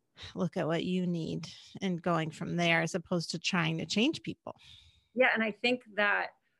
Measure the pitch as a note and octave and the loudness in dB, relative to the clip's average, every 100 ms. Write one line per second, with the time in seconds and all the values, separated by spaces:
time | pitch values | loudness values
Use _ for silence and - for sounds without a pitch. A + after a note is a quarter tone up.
0 | _ - - - F3 F#3+ D3+ E3 F3+ F#3 | _ -18 -10 -2 -2 0 0 0 0 0
1 | F3+ E3+ D#3+ E3 E3 - - - F#3+ E3+ | 0 -2 -2 -4 -8 -14 -16 -6 -2 -2
2 | F3+ E3 D#3+ - - E3+ E3+ E3 E3 F#3 | 0 0 0 -4 -4 0 2 4 2 -2
3 | - F3 D#3+ E3 - F3+ D#3+ D#3+ E3 G3+ | -2 -2 -2 -4 -2 0 0 0 -2 2
4 | C4 - - - - - - - - _ | 2 0 -6 -10 -10 -14 -16 -20 -20 _
5 | _ A3+ B3+ A3 A3 G3+ A#3+ B3 A3 G3 | _ 2 4 4 0 0 0 0 -4 0
6 | G3+ F#3+ E3+ - _ _ | 2 2 -2 -8 _ _